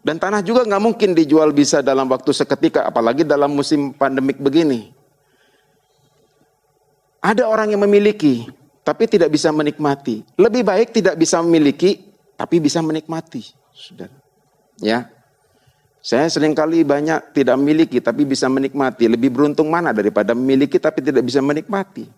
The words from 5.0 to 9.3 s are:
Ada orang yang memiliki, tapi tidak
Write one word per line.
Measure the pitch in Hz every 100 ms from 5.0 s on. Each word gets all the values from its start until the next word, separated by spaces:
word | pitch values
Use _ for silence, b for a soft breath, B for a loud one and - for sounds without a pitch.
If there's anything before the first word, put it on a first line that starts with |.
| _ _ _ _ _ _ _ _ _ _ _ _ _ _ _ _ _ _ _ _ _ _
Ada | 185 208 233
orang | 220 214 202
yang |
memiliki, | 202 202 208 208 151 120 117 - _ _
tapi | - 151 220
tidak | 202 160